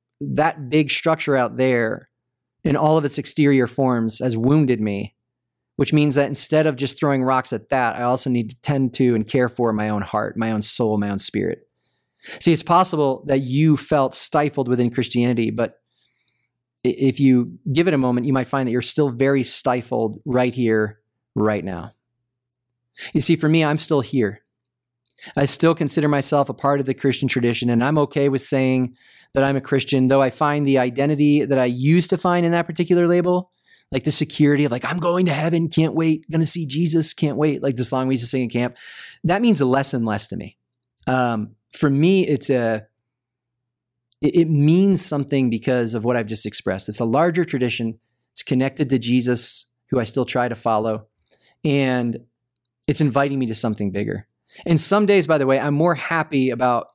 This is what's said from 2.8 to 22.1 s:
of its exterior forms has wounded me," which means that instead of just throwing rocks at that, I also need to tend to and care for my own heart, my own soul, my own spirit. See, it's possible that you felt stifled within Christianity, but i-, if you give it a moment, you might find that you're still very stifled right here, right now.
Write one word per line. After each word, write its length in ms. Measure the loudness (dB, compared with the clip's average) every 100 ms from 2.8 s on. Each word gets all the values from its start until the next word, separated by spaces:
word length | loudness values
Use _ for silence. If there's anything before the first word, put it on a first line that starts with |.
| 2 2
of 80 | 0
its 120 | -4
exterior 500 | -4 2 4 4 2
forms 520 | 0 0 0 -2 -2
has 160 | -2 0
wounded 460 | 2 4 2 0
me," 340 | -2 -4 -8 _ _ _ _ _ _ -4
which 180 | 0
means 220 | 2 4 2
that 120 | 0
instead 380 | 0 0 2 2
of 100 | 0
just 240 | -4 -2
throwing 240 | 0 0
rocks 300 | 0 0 -2
at 160 | -6 -2
that, 280 | -2 0 -2
I 60 |
also 280 | -2 0 0
need 180 | -2 -4
to 60 | -8
tend 320 | -4 -2 -2 2
to 180 | 2
and 140 | 2 0
care 220 | 0 -2
for 240 | 0 -2
my 160 | 0 -2
own 120 | -4
heart, 360 | -4 -4 -4 -4
my 140 | -4
own 100 | -2
soul, 360 | -2 0 0 -2
my 120 | -2
own 100 | -4
spirit. 480 | -4 -2 -4 -6 _ _ _ _ _ _
See, 320 | -18 -2 0
it's 100 | 0
possible 600 | 2 2 2 0 0 -2 -2
that 120 | -2
you 380 | 0 2 2 2
felt 380 | 2 0 0 -2
stifled 520 | -2 0 0 -2 -2
within 220 | 0 0
Christianity, 600 | -2 -2 0 0 0 -2
but 300 | -2 -4 _ _ _ _ _ _ _ _ _ _ _
i-, 60 | -6
if 300 | 0 -2 2
you 400 | 4 4 0 -8 -4
give 160 | 0 0
it 60 |
a 40 | 0
moment, 260 | 0 -2 0
you 80 |
might 140 | -2 -2
find 200 | -4 -2
that 40 |
you're 100 | -2
still 280 | -2 -2 -2
very 340 | 0 0 0
stifled 760 | 0 -2 -2 -2 -2 -4 -4 -6 -4
right 280 | 0 0
here, 460 | 0 0 0 0 -6 _ _ _ -2
right 280 | 0 0
now. 280 | -6 -10 -12 _ _